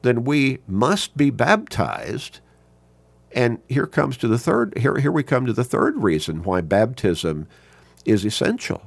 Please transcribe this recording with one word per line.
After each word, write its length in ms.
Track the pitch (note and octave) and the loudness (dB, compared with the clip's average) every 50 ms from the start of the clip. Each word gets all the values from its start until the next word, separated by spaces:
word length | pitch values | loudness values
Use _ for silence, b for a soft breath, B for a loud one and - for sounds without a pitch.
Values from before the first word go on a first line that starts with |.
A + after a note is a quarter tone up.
then 220 | - B2+ B2 A#2+ A#2+ | 2 2 2 2 0
we 340 | C3+ D3 D3+ C#3 C3+ C3 - - | 0 2 2 2 2 0 -2 -6
must 500 | - F#2+ G2 A#2+ C#3 G3 G3+ - - _ | -4 0 2 2 2 2 0 -2 -8 _
be 140 | C#3+ D3 C#3+ | 0 2 2
baptized. 1080 | B2+ - A#2+ D#3+ G#3 G#3+ A3 - - - F#2 B1 - - - - - - - - - - b b b b b b b b _ _ _ _ _ _ _ _ _ _ | 2 2 2 2 2 2 2 -6 -2 -2 -2 -2 -2 -8 -8 -8 -8 -8 -8 -12 -18 -20 b b b b b b b b _ _ _ _ _ _ _ _ _ _
And 260 | - C#3 B2 A#2 A#2 - _ _ | -2 0 2 2 0 -2 _ _
here 200 | B2+ C#3+ C3+ - | -2 -2 -2 0
comes 280 | - - D3 - B2 - | 0 0 0 0 -2 -2
to 100 | - A#2 | 0 0
the 100 | A2 A#2+ | 0 0
third, 400 | - - G3 A#3 A#3+ G3 - - | 2 0 2 2 0 -2 -2 -2
here, 200 | A2+ C3 - - | 0 0 0 2
here 120 | C#3 C#3+ | 0 0
we 140 | - D#3 C3+ | 0 0 0
come 200 | - D3 B2+ C3 | 0 0 0 2
to 60 | B2 | 0
the 120 | A2 G#2 - | 0 -2 -2
third 360 | - - - - D4 D#4+ C#4+ | 0 0 0 0 0 0 0
reason 440 | - F#2+ D#2+ D2+ - - D#2 D#2 F2 | 0 2 2 0 -2 -4 -8 -6 -4
why 160 | F#2 F#2 F#2 | -2 -2 -2
baptism 880 | E2+ D#2 F#2+ G2+ A2 A#2 B2+ - - G2+ E2+ - - E2+ D#2 D2+ D#2 b b b b b b b b b b b b | 0 2 2 2 2 2 0 -2 -2 -2 -2 0 -2 -4 -4 -4 -8 b b b b b b b b b b b b
is 200 | - G#2+ G2+ F#2 | 2 2 2 2
essential 580 | G#2+ A2 - - F#3+ A3+ B3+ - - - - - | -2 -2 0 0 -2 -2 -2 -4 -6 -8 -8 -8